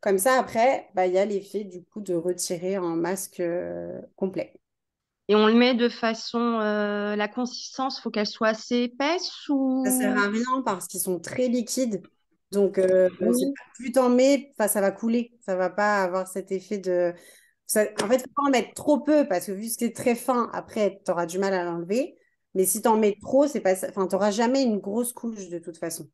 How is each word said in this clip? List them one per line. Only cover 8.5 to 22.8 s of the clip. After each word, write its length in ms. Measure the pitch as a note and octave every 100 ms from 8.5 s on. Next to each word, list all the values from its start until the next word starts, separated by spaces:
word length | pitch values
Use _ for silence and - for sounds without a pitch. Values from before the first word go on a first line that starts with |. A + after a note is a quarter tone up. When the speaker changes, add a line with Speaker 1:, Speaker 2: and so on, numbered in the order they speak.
| A3 - A#3+
Speaker 2:
épaisse 680 | B3 B3 C#4 F4 F4+ - -
ou ? 360 | C#4 C4+ C4
Speaker 1:
Ça 80 | C4
sert 260 | B3+ B3+ -
à 100 | G3+
rien 340 | G#3+ B3 B3+
parce 240 | A#3+ F#3 -
qu'ils 120 | F#3
sont 200 | F#3 F3+
très 260 | F3 - B3+
liquides. 560 | A#3+ A3+ - B3+ G3 - _ _ _ _
Donc, 280 | G3+ G3 F#3+
euh, 300 | F#3 F#3 F#3 F#3
Speaker 2:
Oui. 80 | G3+ A#3+
Speaker 1:
c'est 80 | C4
pas, 240 | C#4 - -
plus 160 | B3
t'en 160 | B3+ B3+
mets, 420 | B3 C4 C#4 C#4 _
enfin, 80 | G#3
ça 140 | G#3+
va 100 | G3
couler. 420 | F#3+ A#3 A#3 A#3+ _ -
Ça 80 |
va 160 | F#3 F#3
pas 320 | F3+ G#3 G#3
avoir 240 | F#3 F#3 F#3
cet 240 | G3 F#3
effet 280 | F#3+ F#3 G#3
de, 340 | F#3 F3+ F3 E3+ - - _ _ _
ça, 180 | A3 G#3 -
en 60 | G3+
fait, 100 | B3+
faut 100 | B3+
pas 140 | - C#4
en 20 |
mettre 240 | C4 -
trop 240 | - - D4
peu 300 | D4 D4+ C#4+
parce 180 | F3+ F3
que 60 |
vu 160 | F#3+ A3+
que 60 | -
c'est 140 | A#3
très 240 | - B3+ A#3
fin, 340 | - B3 A3+
après, 480 | F3+ - - G3+ F#3+
t'auras 220 | - E3+ E3+
du 120 | F#3
mal 160 | G3
à 80 | F#3+
l'enlever. 540 | F3 E3+ E3+ A3 D#4 - _ _ _
Mais 100 | F#3+
si 180 | F#3 A3